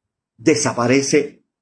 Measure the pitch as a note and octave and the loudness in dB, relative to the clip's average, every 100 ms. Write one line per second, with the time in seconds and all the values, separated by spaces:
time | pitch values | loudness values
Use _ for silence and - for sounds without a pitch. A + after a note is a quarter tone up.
0 | _ _ _ - C3 D3 B2 A2+ A#2+ C3+ | _ _ _ -4 0 0 -2 -2 0 0
1 | C3+ D3+ - - _ _ | 2 -2 -2 -10 _ _